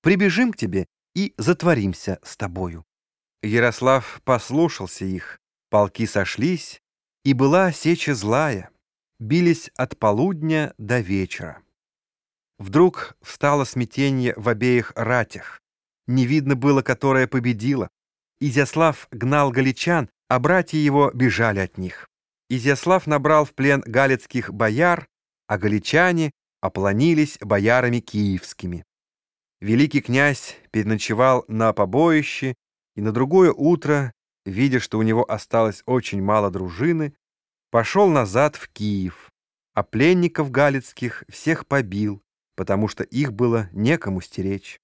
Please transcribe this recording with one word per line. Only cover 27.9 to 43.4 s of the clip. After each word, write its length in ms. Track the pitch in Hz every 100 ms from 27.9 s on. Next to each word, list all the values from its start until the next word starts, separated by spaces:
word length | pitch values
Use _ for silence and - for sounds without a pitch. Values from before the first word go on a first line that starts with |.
| 120
киевскими. 840 | - 104 101 95 - - 90 87 - _ _ _ _ _ _ _
Великий 400 | 101 117 147 139
князь 560 | - 127 143 135 - - _
переночевал 720 | 107 104 107 - 110 131 127 -
на 240 | 110 110
побоище 840 | 107 98 120 165 156 143 - 135 123 _ _ _
и 60 | -
на 100 | 107
другое 420 | 110 131 185 175
утро, 600 | - 147 175 139 147 131 _ _ _
видя, 340 | - 95 139 127
что 200 | - 110
у 40 |
него 260 | 110 113 123
осталось 540 | 107 - 117 110 98 -
очень 360 | 127 - 101
мало 280 | 98 107 101
дружины, 640 | 92 92 85 151 165 147 _ _ _ _ _ _
пошел 380 | 117 110 196 202
назад 460 | 147 104 107 147
в 140 | - -
Киев, 600 | - 104 101 92 - - _ _ _ _
а 80 | -
пленников 680 | - 110 151 180 175 165 147
галицких 720 | 127 147 135 - - 120 - -
всех 380 | - - 160 -
побил, 560 | 139 107 98 104 101 _ _ _
потому 320 | - 95 98 107
что 160 | -
их 300 | - 127 143
было 360 | 104